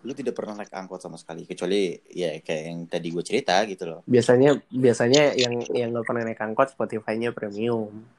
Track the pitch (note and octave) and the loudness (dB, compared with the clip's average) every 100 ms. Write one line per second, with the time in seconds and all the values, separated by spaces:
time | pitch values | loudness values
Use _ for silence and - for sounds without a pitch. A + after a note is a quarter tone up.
0 | A2 C#3 B2 - G#2+ G#2 G#2 - F#2 F#2 | -12 -8 -6 -6 -8 -10 -12 -12 -10 -12
1 | F2 E2 - E2 E2 F2 F2+ G2+ F#2 - | -12 -16 -8 -8 -6 -4 2 2 2 -2
2 | _ - E2+ D#2 - D#2+ E2 E2+ E2+ F2 | _ -4 -4 -4 -4 -4 -2 -8 -4 -4
3 | E2+ E2+ E2 G2 - F2+ G#2+ F#2 F2 E2 | -2 -4 -2 -2 2 2 2 -4 -8 -10
4 | - B2 A#2 B2 C#3 B2+ _ B2+ B2+ A#2 | 2 4 6 6 6 4 _ 2 4 4
5 | A#2+ C#3 D3 B2 B2 A#2+ - B2 A#2 A#2 | 4 6 4 2 0 -2 -4 -4 -2 -4
6 | A2+ A#2 A2+ A2 G#2+ A2 C3+ _ A2 A2 | -4 -4 -4 -6 -4 2 0 _ -4 -4
7 | A2 A2 A#2 - G#2+ G#2 A#2 A#2 G#2+ G#2+ | -4 -2 -4 -4 -8 -4 -2 -2 -4 -10
8 | A#2 | -20